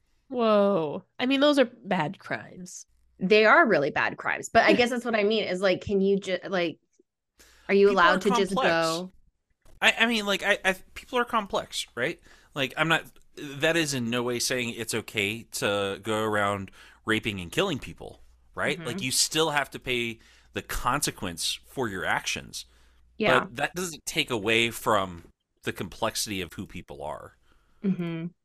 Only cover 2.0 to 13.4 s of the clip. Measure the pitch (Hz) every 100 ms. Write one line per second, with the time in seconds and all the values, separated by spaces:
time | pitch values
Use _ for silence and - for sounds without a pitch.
2 | 151 - - 113 - 185 180 - - _
3 | _ - 185 214 214 302 262 156 143 139
4 | 110 - 101 71 - 233 190 208 240 240
5 | 240 226 202 220 160 185 196 185 - 196
6 | 196 196 190 180 165 185 170 - _ _
7 | _ _ _ _ - _ - 196 202 190
8 | 175 185 202 - 185 196 240 165 165 165
9 | 185 _ _ _ _ _ - - 214 -
10 | 233 220 202 190 190 202 190 185 - -
11 | - 247 240 226 196 196 - - - 117
12 | 143 - - - _ 147 131 - 160 160
13 | - - _ -